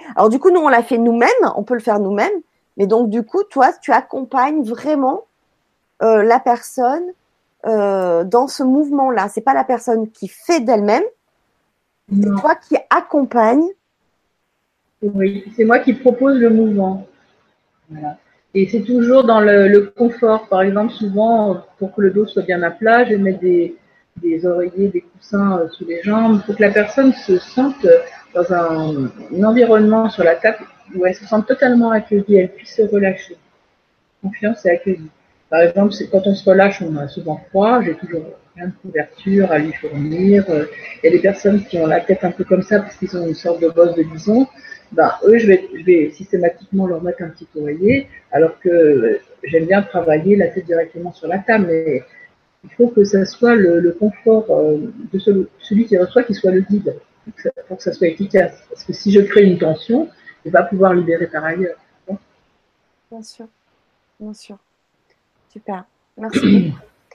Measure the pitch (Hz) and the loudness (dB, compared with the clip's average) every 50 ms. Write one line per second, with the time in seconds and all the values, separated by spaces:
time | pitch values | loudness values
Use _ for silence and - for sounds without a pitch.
0 | - 302 - - 202 220 233 277 - 370 349 349 311 285 247 233 233 - 254 226 | -16 -6 0 2 2 2 2 2 2 2 2 4 4 2 2 2 2 0 -2 0
1 | 233 240 233 233 240 349 508 494 339 - - - 208 - 247 233 - 240 208 208 | 0 0 2 2 2 2 2 2 0 0 -2 -4 -6 -6 -6 -4 -2 -2 -2 -2
2 | 202 190 202 202 247 381 415 339 - _ _ _ _ _ _ - 202 190 220 233 | -2 -2 -2 -2 -2 -2 -4 -6 -8 _ _ _ _ _ _ -4 -2 0 0 0
3 | 247 208 208 240 220 - - 381 403 - - 277 254 330 349 - - 285 233 254 | 0 0 -2 -4 -6 -4 -4 -4 -4 -4 0 0 0 0 0 -4 -4 -2 -2 -2
4 | 262 - - 262 262 - 262 254 254 294 302 311 240 214 240 - - 294 302 277 | -2 -4 -8 -10 -10 -6 -2 -2 -2 -2 -2 -4 -4 -6 -8 -8 -4 -4 -2 0
5 | 269 262 320 415 466 _ _ _ _ _ _ _ _ _ _ _ _ _ _ - | 0 -2 -4 -6 -10 _ _ _ _ _ _ _ _ _ _ _ _ _ _ -2
6 | - 226 220 214 214 226 233 254 - 254 240 240 - - - 262 240 247 285 339 | 0 2 4 4 4 4 2 2 2 0 -2 -2 -6 -10 -6 -4 -2 -2 -2 -4
7 | 359 359 370 _ _ _ _ _ _ _ _ _ - 226 220 208 202 202 196 190 | -6 -10 -14 _ _ _ _ _ _ _ _ _ -6 -4 -2 -2 -2 -2 -2 -2
8 | 185 175 170 170 180 185 233 240 - - - - 269 254 262 294 302 277 285 277 | -2 0 0 -2 0 0 0 0 0 -2 -4 -4 -2 0 0 0 0 0 -2 -2
9 | 262 262 240 196 196 202 - 220 220 - - 269 254 262 247 233 - 254 226 226 | 0 0 0 -2 -4 -4 -6 -4 -2 0 0 0 -2 -2 -4 -4 -2 -2 -2 -2
10 | 220 220 - _ 202 185 - - - - 349 311 226 240 240 208 208 202 220 294 | -4 -6 -10 _ -16 -16 -16 -10 -4 -2 -2 -2 0 0 0 0 0 0 0 0
11 | 415 480 - _ _ _ _ _ _ _ _ _ _ _ _ _ _ _ _ _ | -2 -4 -8 _ _ _ _ _ _ _ _ _ _ _ _ _ _ _ _ _
12 | _ - 196 202 208 208 196 196 285 311 330 330 _ - 302 - - - 285 349 | _ -4 -2 0 0 0 0 0 0 0 -2 -2 _ -4 -4 -4 -2 -2 -2 -2
13 | 330 - - 285 262 - - 240 220 226 254 294 330 381 392 - _ _ _ _ | -2 -2 -2 -2 -2 0 0 0 2 2 2 2 0 -2 -6 -12 _ _ _ _
14 | _ _ _ _ _ _ _ _ _ _ _ _ _ _ _ _ _ _ _ _ | _ _ _ _ _ _ _ _ _ _ _ _ _ _ _ _ _ _ _ _
15 | 214 202 202 196 190 196 202 - - - - 233 220 220 240 277 - 262 220 - | -8 -6 -2 -2 -2 -2 -4 -6 -12 -8 -2 0 2 4 2 2 2 0 -2 0
16 | - 247 233 247 269 277 269 247 233 226 220 220 220 214 202 196 190 190 190 190 | 0 0 2 2 2 2 2 4 4 4 4 4 2 2 0 0 -2 -2 -4 -8
17 | - - _ _ _ _ _ _ _ _ _ _ _ _ _ _ _ 160 156 151 | -12 -18 _ _ _ _ _ _ _ _ _ _ _ _ _ _ _ -20 -16 -14
18 | 151 147 147 - _ _ _ _ _ _ - 196 190 190 233 214 - 247 247 240 | -12 -12 -14 -14 _ _ _ _ _ _ -2 -2 -2 0 -2 -4 -2 -2 0 0
19 | 233 240 262 269 247 226 226 214 208 208 202 202 196 196 202 202 202 - - - | 2 4 4 4 4 4 4 4 4 6 6 6 6 6 6 4 4 2 0 0
20 | 240 233 - - 240 220 214 214 - - 196 185 190 202 196 208 220 233 - - | 0 0 0 0 0 0 0 0 -2 -2 0 0 0 0 0 -2 -2 -4 -4 -6
21 | 214 202 190 208 220 226 233 220 208 202 180 185 - _ _ - 196 190 - 220 | -8 -4 -2 0 0 2 2 2 0 -2 -4 -6 -10 _ _ -10 -10 -8 -2 0
22 | 202 190 190 208 214 - - 196 180 - 180 175 170 170 170 - 220 220 233 240 | 0 0 2 0 -2 -2 -4 -4 -4 -2 -2 -2 -2 -4 -4 -2 0 2 4 4
23 | 247 214 214 196 190 190 185 - 185 180 175 175 170 - - - _ _ _ _ | 2 2 0 0 0 -2 -2 -2 -2 0 0 0 0 -4 -8 -14 _ _ _ _
24 | _ _ _ 170 170 170 160 165 180 180 175 175 175 180 175 190 196 202 175 175 | _ _ _ -8 -6 -4 -4 -2 -2 -2 -2 -2 -4 -4 -4 -2 -2 -2 -2 -6
25 | - _ _ _ - - 202 202 202 196 190 175 165 165 - - 180 165 170 170 | -8 _ _ _ -12 -6 -4 -2 0 0 0 -2 -4 -6 -8 -12 -12 -10 -10 -8
26 | 180 208 214 226 226 226 214 196 - 214 202 - 208 202 202 214 208 - - 277 | -4 -2 -2 0 2 2 2 0 -2 -4 -2 0 0 2 2 0 0 0 0 2
27 | 269 262 - - - - 185 180 - - - 247 269 277 - - - 170 170 170 | 2 2 2 0 0 -2 -2 -2 -2 -4 -4 -2 -2 -2 -2 0 4 6 6 4
28 | - - - - - _ - 175 175 180 180 175 170 165 160 156 156 156 151 139 | 4 0 -12 -20 -18 _ -4 -4 -2 -2 -2 -2 -2 -2 -4 -4 -4 -4 -4 -6
29 | 131 120 - - - - 151 180 208 220 226 247 233 226 220 214 214 214 220 226 | -6 -8 -10 -14 -16 -8 -4 0 0 2 4 4 4 4 4 4 4 4 2 2
30 | 226 208 - 202 170 165 170 - - 220 - - - - _ _ _ 196 190 185 | 0 -2 -2 0 2 2 2 2 0 -2 -2 -4 -8 -20 _ _ _ -10 -4 -2
31 | 180 185 185 - 208 - 220 220 214 - 254 - 277 247 240 240 233 226 226 214 | -2 -2 -2 -4 -4 -2 -2 0 0 0 0 2 2 2 4 4 2 2 0 -2
32 | 214 - 208 202 202 208 202 190 185 185 - - - - - - 208 202 208 202 | -2 0 -2 0 2 4 4 4 4 0 -4 -14 -20 -6 -4 -2 -2 0 0 0
33 | 196 190 190 - - - - - _ _ _ _ _ _ _ _ _ _ _ _ | 0 -2 -2 -4 -10 -20 -20 -20 _ _ _ _ _ _ _ _ _ _ _ _
34 | _ _ _ _ 196 196 208 - 208 214 233 - - 180 170 170 - 196 185 160 | _ _ _ _ -12 -12 -8 -6 -6 -6 -6 -2 -2 -2 -2 0 -2 -4 -6 -6
35 | 156 156 _ _ _ _ _ _ _ _ 160 165 170 170 175 196 202 202 - - | -8 -16 _ _ _ _ _ _ _ _ 2 2 2 2 2 2 0 0 -2 -4
36 | - - 190 190 196 202 196 - - 196 185 190 196 202 196 - 180 160 156 143 | -4 -2 -2 0 0 0 -2 0 2 2 4 4 4 2 0 -4 -6 -8 -6 -8
37 | 139 131 - 175 160 165 147 - - - - 196 208 226 254 240 190 170 156 - | -8 -10 -12 -12 -10 -10 -10 -12 -12 -6 -2 0 2 2 2 0 0 -2 -6 -8
38 | 185 170 170 - - - - - _ _ _ 170 180 190 - _ - 185 165 151 | -10 -10 -10 -10 -10 -12 -16 -20 _ _ _ -14 -12 -12 -12 _ -12 -8 -6 -6
39 | 151 - _ - - 196 196 202 190 170 160 147 156 160 151 - 156 143 143 143 | -6 -8 _ -10 -4 0 0 2 2 2 0 -2 -2 -4 -6 -10 -12 -10 -8 -8
40 | 147 156 160 175 190 196 202 202 - 180 160 147 156 - - - - - - - | -6 -6 -4 0 2 4 4 2 2 0 -2 -2 -4 -4 -10 -16 -18 -20 -6 -2
41 | - 165 180 175 - 196 196 - - 196 208 202 - - 185 170 160 156 165 170 | 2 2 4 4 2 0 0 0 0 0 0 0 0 -4 -4 -4 -2 0 0 0
42 | - - 185 - - 175 175 - 180 - 185 185 190 - 214 202 202 - - - | 0 0 -2 -2 -2 -4 -4 -6 -2 0 0 -2 0 0 -2 -2 -2 -4 -10 -12
43 | 185 180 185 175 170 165 156 - - 170 170 170 165 160 165 170 175 170 170 165 | -10 -8 -8 -6 -6 -6 -6 -6 -4 -4 -2 0 0 2 4 4 4 4 2 0
44 | 156 165 160 160 165 208 220 254 269 - _ - - - - - _ _ - 165 | -2 -4 -6 -6 -4 0 0 0 0 -2 _ -12 -20 -20 -20 -20 _ _ 0 0
45 | 151 - - - - 208 226 233 220 202 190 185 - - - 160 165 180 180 160 | 0 0 0 0 4 4 4 4 4 4 2 2 0 -4 -14 -4 0 2 2 2
46 | 147 151 - - 190 - 202 180 175 170 170 - - - 196 190 190 180 170 160 | 2 -2 -6 -10 -8 -6 -4 -2 -2 -2 -4 -6 -10 -6 -4 -4 -2 -4 -4 -6
47 | 175 175 170 - 175 160 - - 170 - - 156 147 147 151 165 190 220 269 269 | -6 -8 -8 -8 -12 -14 -16 -18 -20 -16 -12 -10 -8 -8 -4 -2 0 0 0 0
48 | 277 - - - _ _ - 143 160 165 - - - 180 170 170 160 151 143 127 | -2 -8 -14 -20 _ _ 0 0 2 0 0 -2 -2 0 4 4 4 4 4 2
49 | 110 113 104 - - _ - _ - 139 165 160 160 170 196 202 196 - - 175 | 2 0 -2 -4 -6 _ -20 _ -6 -2 -2 0 0 2 0 0 0 -2 -4 -2
50 | 170 160 151 156 165 196 208 202 170 170 - 190 170 170 170 165 165 165 - 165 | 0 0 0 0 2 2 2 2 2 0 -4 -6 -6 -2 -2 -2 -2 -4 -8 -14
51 | 175 180 - _ 160 156 180 196 190 - 220 214 185 170 160 160 160 156 131 123 | -14 -14 -14 _ -8 -6 -6 -4 -2 0 0 0 0 0 -2 -2 -2 -2 -4 -6
52 | - - _ - - _ _ _ _ _ _ _ - - - - 240 240 240 214 | -6 -12 _ -20 -20 _ _ _ _ _ _ _ -20 -8 -2 0 0 2 4 2
53 | 202 202 202 190 185 190 - - 240 240 233 214 190 170 170 165 175 175 170 - | 2 2 2 0 -2 -4 -4 -2 0 2 4 4 4 2 2 2 0 0 0 -2
54 | 214 208 - - - 226 220 214 214 170 156 151 151 156 151 151 - - - - | -4 -4 -4 -2 0 2 2 2 0 0 0 0 0 0 -2 -2 -4 -10 -14 -16
55 | - - - 196 - 208 202 190 165 - _ _ - - 208 214 226 - 202 180 | -12 -10 -8 -2 0 0 0 0 -2 -4 _ _ -8 -2 0 0 2 2 2 2
56 | 180 180 - 247 - - 196 - - 185 185 190 190 - 202 208 - - - - | 2 2 2 0 0 0 -2 -2 0 0 2 0 0 0 -2 -2 -2 -4 -8 -8
57 | - _ _ _ _ 220 - - - - - - - - 185 - - 180 - - | -12 _ _ _ _ -20 -18 -10 -8 -8 -8 -8 -12 -16 -16 -10 -8 -8 -2 0
58 | 180 165 165 - 196 - - 190 175 175 - - _ _ - - - - 151 - | 0 -2 0 -2 -4 0 0 0 0 0 -4 -14 _ _ -20 -14 -12 -12 -12 -6
59 | - 202 202 202 196 - - 214 202 190 175 165 190 160 156 - - - 233 294 | -2 2 4 4 4 4 4 4 4 4 4 2 0 -2 -4 -4 -4 -4 -2 -2
60 | 320 - - _ _ - - _ - 160 180 175 190 - 202 185 190 185 180 180 | -2 -4 -10 _ _ -20 -20 _ -6 0 0 0 0 0 0 0 2 2 2 2
61 | 165 165 165 170 175 165 - 151 156 160 165 185 185 170 160 - _ _ _ _ | 0 -2 -2 -4 -4 -6 -6 -6 -6 -6 -4 -4 -6 -6 -8 -12 _ _ _ _
62 | _ 185 196 - _ _ _ _ _ _ _ _ _ _ _ _ _ _ _ _ | _ -14 -14 -14 _ _ _ _ _ _ _ _ _ _ _ _ _ _ _ _
63 | _ _ 233 226 220 - - - 226 226 _ _ _ _ _ _ _ _ _ _ | _ _ -20 -20 -20 -20 -20 -20 -20 -20 _ _ _ _ _ _ _ _ _ _
64 | _ _ _ - 214 214 214 - - - 202 - _ _ _ _ _ _ _ _ | _ _ _ -20 -18 -18 -18 -18 -20 -20 -20 -20 _ _ _ _ _ _ _ _
65 | _ _ _ _ _ _ _ _ _ _ - 220 - 220 190 180 - _ _ _ | _ _ _ _ _ _ _ _ _ _ -20 -16 -12 -12 -12 -12 -14 _ _ _
66 | _ _ _ - 220 220 - - - 196 202 196 175 156 127 - - _ _ _ | _ _ _ -14 -10 -8 -6 -2 0 2 2 2 0 -2 -6 -12 -16 _ _ _
67 | _ _ | _ _